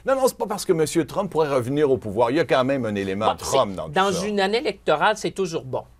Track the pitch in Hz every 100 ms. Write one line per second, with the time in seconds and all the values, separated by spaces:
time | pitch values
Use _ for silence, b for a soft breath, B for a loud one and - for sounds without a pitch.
0 | - 269 254 - 190 202 - 170 156 165
1 | 135 185 196 151 151 139 120 143 143 127
2 | 110 98 120 143 143 143 127 123 117 104
3 | 98 98 107 - - 139 107 180 80 151
4 | 196 180 202 208 190 226 294 - - 151
5 | 185 208 185 - 185 160 127 123 - _